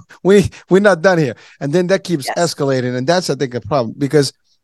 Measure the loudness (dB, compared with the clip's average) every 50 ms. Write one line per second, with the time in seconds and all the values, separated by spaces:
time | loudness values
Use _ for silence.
0 | -10 _ -18 _ 2 4 4 4 4 2 -4 -10 -4 _ 2 2 4 4 2 2
1 | 2 2 2 2 0 -2 -4 -8 -14 -20 -16 _ -8 -2 0 0 0 2 0 -2
2 | -2 -4 -4 -4 -4 -6 -4 -2 -2 -2 -2 -4 -2 -2 0 -2 -2 -4 -4 -4
3 | -2 0 0 0 0 -4 -4 -4 -4 -6 -6 -8 -6 -4 -2 -2 -2 -4 -4 -6
4 | -6 0 2 2 2 0 -4 _ _ _ _ _